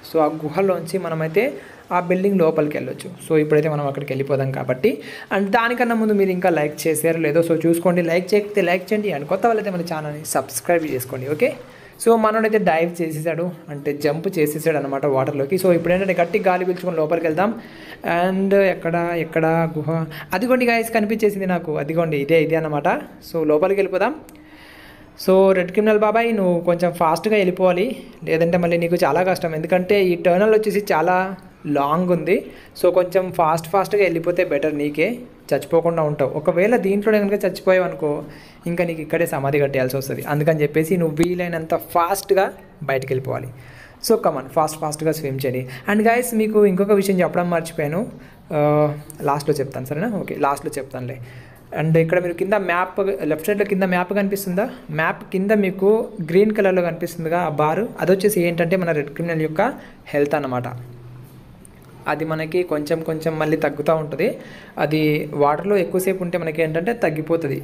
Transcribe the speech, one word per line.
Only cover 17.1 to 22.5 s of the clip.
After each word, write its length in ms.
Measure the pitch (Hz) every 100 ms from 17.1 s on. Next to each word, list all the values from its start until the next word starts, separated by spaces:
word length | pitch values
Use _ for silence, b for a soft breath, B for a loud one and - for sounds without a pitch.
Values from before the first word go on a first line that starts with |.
| 165 160
వెళ్దాం. 220 | 160 202 226 B B B B - 170
And 340 | 180 190 196 196 190 175
ఎక్కడ, 200 | 165 170 170 170 160
ఎక్కడ 200 | 165 160 165 165 165
గుహ? 100 | 151 165 160 B B 190
అదిగోండి 300 | 233 254 240
guys, 180 | 233 220 226
కనిపించేసింది 500 | 208 226 214 202 190 175
నాకు, 180 | 160 151
అదిగోండి, 360 | 147 160 165 151 143
ఇదే, 120 | 165
ఇదే 100 | 151